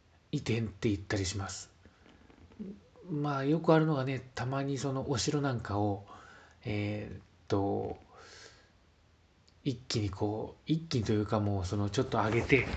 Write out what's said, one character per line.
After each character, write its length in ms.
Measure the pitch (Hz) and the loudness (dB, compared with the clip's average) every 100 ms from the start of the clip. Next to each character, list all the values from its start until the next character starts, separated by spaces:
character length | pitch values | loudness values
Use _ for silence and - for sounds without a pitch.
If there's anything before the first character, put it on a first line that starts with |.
| _ - - | _ -20 -6
ー、 40 | 151 | -4
移 20 | |
転 220 | - 113 | 0 0
っ 20 | |
て 240 | 110 - 117 | 0 -2 0
言 100 | 98 | 0
っ 20 | |
た 160 | - 104 | -2 -2
り 80 | |
し 140 | 95 104 | -2 -4
ま 100 | 98 | -6
す。 220 | - - - - - - - - - - - 190 208 - - 175 | -10 -14 -20 -20 -20 -20 -20 -20 -20 -20 -14 -12 -12 -20 -18 -6
ま 280 | 147 147 139 | -2 0 0
あ、 60 | |
よ 140 | 139 165 | 2 2
く 120 | 165 | 6
あ 60 | 160 | 6
る 80 | 156 | 6
の 80 | |
が 100 | 143 | 2
ね、 240 | 131 131 - | 0 -4 -6
た 100 | - | -6
ま 180 | 120 135 | -4 -2
に 140 | 139 135 | -2 -2
そ 160 | 139 | -2
の 180 | 135 131 | -2 -2
お 60 | 127 | 0
城 240 | - 151 | 0 2
な 120 | 139 | 0
ん 80 | 120 | -2
か 180 | 98 101 | -2 0
を、 260 | 104 98 - - - - - - | 0 0 -8 -20 -20 -20 -20 -12
え 460 | 117 104 104 104 110 | -4 -2 -2 -4 -8
ー 60 | 95 | -12
っ 40 | - - - | -16 -14 -2
と、 480 | 101 98 104 104 104 - - - - - - - _ _ _ _ _ _ _ _ _ | 0 2 0 -4 -8 -14 -20 -20 -20 -20 -20 -20 _ _ _ _ _ _ _ _ _
一 120 | 151 123 - | -6 -6 -4
気 120 | 120 | -2
に 100 | 101 | -2
こ 460 | - 104 107 123 - | -2 -2 -2 -6 -8
う、 40 | - | -2
一 140 | 160 | -2
気 180 | 160 131 | 0 -2
に 60 | |
と 80 | 107 | 2
い 100 | 107 | 2
う 40 | 104 | 2
か 140 | 110 | 2
も 200 | 101 101 | 2 0
う 40 | |
そ 120 | 90 104 | 0 -2
の 120 | 101 | 0
ち 120 | 104 | 0
ょ 20 | |
っ 20 | 127 | 0
と 120 | 117 | 2
上 120 | 107 | 2
げ 100 | 113 | 2
て、 240 | - 135 - | 4 4 4